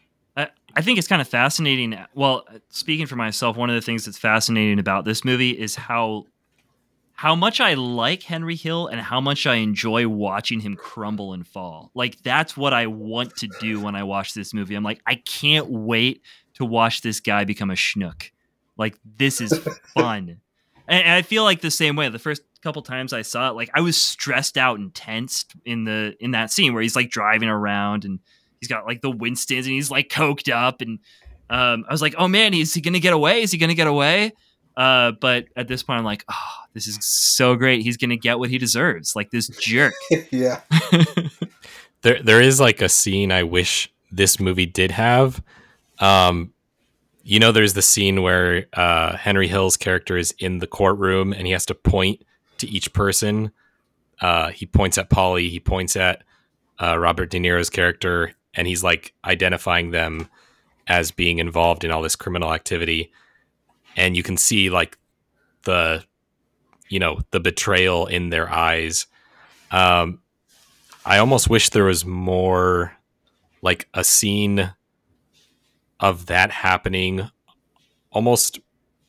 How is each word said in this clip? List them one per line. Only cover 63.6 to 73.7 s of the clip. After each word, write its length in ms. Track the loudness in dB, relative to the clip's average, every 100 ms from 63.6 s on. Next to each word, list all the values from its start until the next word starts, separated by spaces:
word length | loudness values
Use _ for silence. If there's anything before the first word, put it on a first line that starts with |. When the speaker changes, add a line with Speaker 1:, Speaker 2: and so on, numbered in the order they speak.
| _ _ _ 0
Speaker 3:
And 220 | 2 2
you 60 |
can 120 | -2 0
see, 340 | 2 2 2
like, 280 | 2 -2 -6 _ _ _ _ _ _
the, 400 | -2 0 0 -2 -8 _ _ _ _ _ _ _ -8
you 100 | -2
know, 220 | -2 -4 -4
the 80 | -2
betrayal 680 | -2 -2 0 2 2 2 0
in 220 | -2 -2
their 220 | -4 -2
eyes. 560 | 0 0 0 -2 -6 -8 _ _ _ _ _ -2
Um, 480 | 2 4 4 2 -4 _ _ _ _ _ _ _ -12 2
I 120 | 4
almost 320 | 6 4 4
wish 200 | 4 4
there 120 | 4
was 220 | 4 2 -2
more, 920 | -4 -2 0 2 2 4 2 -2 -8 _ _ _ _ _ _
like, 280 | -2